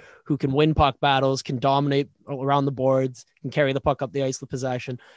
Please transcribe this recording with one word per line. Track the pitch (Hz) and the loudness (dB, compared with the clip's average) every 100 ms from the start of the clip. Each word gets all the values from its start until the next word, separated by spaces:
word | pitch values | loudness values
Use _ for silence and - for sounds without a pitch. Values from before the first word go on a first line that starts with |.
| - - | -16 -14
who | - 143 | -6 -2
can | 139 | 0
win | 135 156 | 2 2
puck | 156 143 - | 4 2 2
battles, | 143 135 135 135 | 2 2 2 -2
can | - 127 | -4 -2
dominate | 135 139 143 139 139 _ - | 2 2 2 0 -2 _ -12
around | 139 135 143 139 | -6 0 0 0
the | |
boards, | 131 131 131 131 123 - _ | 0 2 2 0 -6 -20 _
can | 135 | -6
carry | 156 139 | 0 0
the | 135 | 0
puck | 156 135 | -2 -2
up | 131 | -4
the | 139 | -4
ice | 135 127 | -4 -4
with | 139 | -10
possession. | 131 131 123 - 123 - | -8 -6 -6 -8 -12 -14